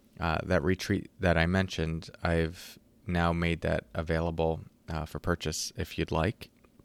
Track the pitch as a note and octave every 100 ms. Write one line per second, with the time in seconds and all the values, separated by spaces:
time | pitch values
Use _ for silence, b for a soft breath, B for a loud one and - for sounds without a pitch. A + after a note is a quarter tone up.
0 | B - E2 D#2 - F2+ D#2 F#2 - G2
1 | - - F#2 E2 E2+ F#2+ F#2 - D#2+ D#2+
2 | - - F2+ E2 D#2+ F2+ - - _ _
3 | - F2 E2+ E2+ E2+ E2 E2 D#2+ - -
4 | D#2+ D#2+ E2+ E2 E2 E2 - _ - D#2+
5 | D#2 D2+ - E2+ - D#2+ - - E2+ -
6 | E2 D#2+ F2 - - _ - -